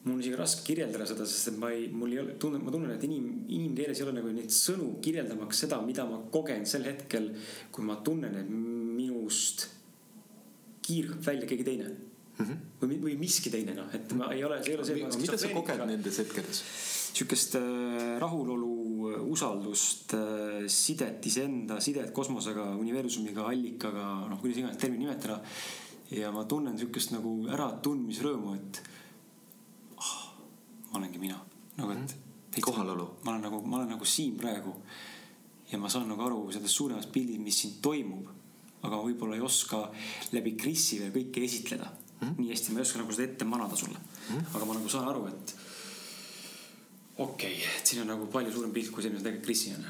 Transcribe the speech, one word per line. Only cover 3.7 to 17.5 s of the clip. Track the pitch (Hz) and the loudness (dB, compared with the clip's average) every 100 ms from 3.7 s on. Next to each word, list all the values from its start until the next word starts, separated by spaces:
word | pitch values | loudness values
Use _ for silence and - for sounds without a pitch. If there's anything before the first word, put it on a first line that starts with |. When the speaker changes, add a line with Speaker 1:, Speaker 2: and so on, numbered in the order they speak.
| 131 143 - | 2 0 0
Speaker 1:
ei | 139 | 0
ole | |
nagu | 123 113 | 0 0
neid | 113 113 | -2 4
sõnu | - - 190 139 - | 4 6 2 0 0
kirjeldamaks | 151 160 117 110 107 - | 0 2 0 -2 0 2
seda, | 151 120 | 2 2
mida | 113 127 123 | 2 0 -2
ma | 110 110 | -4 0
kogen | 156 151 113 | 2 2 0
sel | 104 143 131 | 2 2 0
hetkel, | 139 - 117 107 - - - - | -4 0 0 0 -2 -8 -10 -10
kui | - | -4
ma | 107 107 | -2 0
tunnen, | - 165 123 98 | 2 2 0 -2
et | 98 110 117 117 117 | -2 -2 -2 -2 -2
minust | 117 127 120 110 - - - - - - - - - - - - - - - | 0 0 0 0 2 2 0 -6 -8 -20 -20 -20 -20 -20 -20 -20 -20 -20 -8
kiirgab | - 165 - - - | 0 0 0 -2 -2
välja | 139 - | 0 0
keegi | 123 127 | 0 2
teine. | 123 98 - - - - | 0 -4 -8 -12 -18 -20
Speaker 2:
Mhm. | - 107 156 - - | -2 0 0 -6 -2
Speaker 1:
Või | 131 | 0
mi-, | 147 | 2
või | 151 143 | 0 0
miski | 170 - 127 | 4 4 4
teine, | 110 104 | 0 0
noh, | 95 92 | -4 -4
et | 110 - | -6 0
ma | 127 123 | 0 2
ei | 131 | 0
ole, | 143 143 | 2 2
see | 131 | 0
ei | 156 | 0
ole | 135 | 2
see, | 151 | 2
et | |
ma | 151 | 2
Speaker 2:
Mida | 117 | 2
sa | 160 220 | 2 4
Speaker 1:
skisofreenik, | 196 185 | 2 2
Speaker 2:
koged | 165 123 | 2 2
Speaker 1:
aga | 110 | 2
Speaker 2:
nendes | 110 101 98 | 0 0 0
hetkedes? | 107 - 85 - - - - - - - | 0 0 -2 -2 -4 -4 -2 0 0 0
Speaker 1:
Sihukest, | 131 127 - | 4 4 4